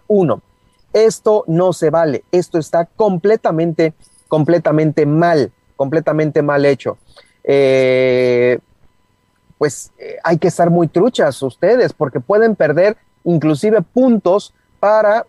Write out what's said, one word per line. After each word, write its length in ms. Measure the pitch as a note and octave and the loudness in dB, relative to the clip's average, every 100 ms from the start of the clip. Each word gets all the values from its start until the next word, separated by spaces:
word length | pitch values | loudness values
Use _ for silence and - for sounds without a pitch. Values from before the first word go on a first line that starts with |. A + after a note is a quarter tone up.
| - | -2
uno. 340 | G#3 D#3+ G#2 - _ _ _ _ | 0 0 -2 -8 _ _ _ _
Esto 500 | G#3 A3 - A3+ G#3+ - | 2 2 2 0 0 0
no 260 | E3 F#3 | 0 0
se 160 | E3+ D#3+ | 0 0
vale, 340 | D#3+ E3 B2 - | 0 0 -2 -2
esto 260 | F3+ E3+ E3 | -2 -2 -4
está 280 | C#3+ E3+ E3+ | -2 -4 -4
completamente, 1080 | - G#3+ F3+ G3+ A3 A3 D#3+ E3+ D#3+ D#3+ - _ _ _ | -2 -2 0 0 0 0 -2 -2 0 -2 -4 _ _ _
completamente 800 | D#3 D3 E3+ D#3+ D#3 D#3 D3+ D3 | -2 0 0 0 0 0 0 0
mal, 460 | D3+ E3+ D#3+ A2 - _ - | 2 2 0 -2 -6 _ -8
completamente 680 | C#3 D#3+ D#3 D3+ D#3 D3+ | -4 -2 -2 -2 -2 0
mal 240 | D3 C#3+ C#3+ | 0 0 0
hecho. 320 | C3+ A#2+ - _ - _ _ | 0 -4 -10 _ -20 _ _
Eh, 1160 | - C#3 C3+ C3 C3 B2+ C3 B2+ B2 B2 B2 B2 - _ _ _ _ _ _ _ _ - | -2 2 2 2 2 2 2 0 0 2 2 0 -6 _ _ _ _ _ _ _ _ -6
pues, 340 | D3 - - _ | -6 -6 -16 _
eh, 180 | - - | -18 -8
hay 140 | E3 D#3+ | -4 -2
que 100 | F#3 | -2
estar 220 | - E3+ | 0 0
muy 180 | E3+ E3 | 2 0
truchas 560 | E3+ A#3 - D#3+ B2 | 0 0 0 -2 -2
ustedes, 480 | C3+ - F3 B3 E3+ | -10 -4 0 0 0
porque 280 | - C#3+ C#3 | -4 -6 -6
pueden 360 | B2 G#3 A3+ G#3 | -2 0 0 0
perder 420 | - D3+ G3+ A3 _ _ | 0 2 0 -2 _ _
inclusive 580 | - E3+ D3+ D3+ G#3+ G#3+ | -4 0 0 0 0 0
puntos 720 | E3+ B3 C4 A3+ F3 G3+ - _ _ _ | 0 0 2 2 0 0 -4 _ _ _
para, 460 | G3 G#3+ G#3+ A3 | 0 2 2 0